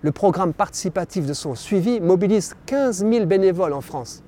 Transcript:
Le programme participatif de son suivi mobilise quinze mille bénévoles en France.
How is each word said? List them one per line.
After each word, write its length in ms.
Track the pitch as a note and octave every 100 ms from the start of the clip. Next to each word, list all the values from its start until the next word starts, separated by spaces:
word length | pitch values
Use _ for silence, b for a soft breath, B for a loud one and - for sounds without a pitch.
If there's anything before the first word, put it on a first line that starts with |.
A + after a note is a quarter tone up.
Le 100 | D3+
programme 420 | D3 G3+ F3 F#3
participatif 720 | D#3 G3 - F#3 F3 E3+ F#3+ C#3+
de 80 |
son 220 | D3 D#3 B2
suivi 440 | - G3+ F3+ A#3+
mobilise 560 | E3+ F#3 G3 G#3+ F3 - -
quinze 380 | C4+ C4+ F#3
mille 220 | G#3 A#3 F#3+
bénévoles 480 | F#3+ F#3+ F3 F3+
en 80 | C#3+
France. 400 | C3 D3 A#2+ -